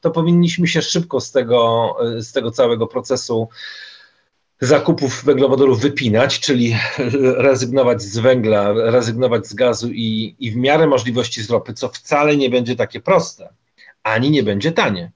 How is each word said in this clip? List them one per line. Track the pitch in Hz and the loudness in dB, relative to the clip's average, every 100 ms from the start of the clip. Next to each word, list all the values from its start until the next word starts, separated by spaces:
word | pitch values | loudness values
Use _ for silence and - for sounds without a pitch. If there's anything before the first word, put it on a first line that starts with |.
to | 165 | -2
powinniśmy | 160 165 175 175 170 170 | 0 2 4 2 0 -2
się | 165 | 0
szybko | 151 - 170 131 | -2 -4 -4 -6
z | - | -2
tego, | 139 117 120 117 117 110 - 117 113 | -2 2 2 2 2 0 -2 -4 -4
e, | |
z | 113 | -6
tego | 139 117 | -4 -4
całego | 113 123 117 113 | 0 0 2 -2
procesu | 127 - 127 - 117 110 - - - - - - _ _ _ _ _ | -6 -4 -4 -2 -4 -4 -10 -18 -18 -20 -20 -20 _ _ _ _ _
zakupów | 123 143 - 165 139 - | 2 2 2 0 -2 -2
węglowodorów | - 131 135 135 135 117 | 0 2 4 4 4 4
wypinać, | 139 - 127 107 135 - | 0 -2 0 2 2 0
czyli | - 127 117 113 - - 123 139 131 127 | -2 0 2 0 -4 -4 -4 0 2 2
rezygnować | 131 127 120 135 123 110 | 2 2 0 0 2 0
z | 98 113 | -2 0
węgla, | 117 127 110 104 101 | 2 4 2 2 2
rezygnować | 107 117 123 117 113 127 117 - | 0 2 2 0 0 0 0 -4
z | |
gazu | 104 123 110 117 | 0 0 0 -4
i, | - 113 110 110 - | -4 -4 -4 -6 -8
i | 123 | -8
w | 110 | -2
miarę | 131 151 160 | 2 4 4
możliwości | 131 113 120 113 - | 2 0 -4 -4 -6
z | 104 | -2
ropy, | 113 - | -2 -4
co | 117 120 | -10 -10
wcale | - - 143 151 147 | -10 -2 0 2 2
nie | 131 | 2
będzie | 123 120 123 | 0 -2 -4
takie | 113 117 | -4 -6
proste, | - 190 170 - - _ _ _ - _ 110 | -2 -2 -2 -12 -20 _ _ _ -20 _ -4
ani | 110 135 | 0 2
nie | 151 | 2
będzie | 107 101 151 | 2 0 -2
tanie. | 165 170 95 85 | 0 -2 -2 -8